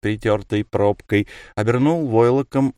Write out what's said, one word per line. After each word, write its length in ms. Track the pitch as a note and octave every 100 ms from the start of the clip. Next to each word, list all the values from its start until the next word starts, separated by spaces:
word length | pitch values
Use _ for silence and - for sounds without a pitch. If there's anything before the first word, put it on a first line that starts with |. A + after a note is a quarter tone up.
притёртой 640 | G#2 G#2+ A2+ G#2 - G#2+
пробкой, 640 | G#2 G2+ G2+ G2 - G#2 - - - -
обернул 500 | G#2+ B2 C3 E3+ C#3+
войлоком 680 | A2 A#2+ C3+ C#3 C3+ C3+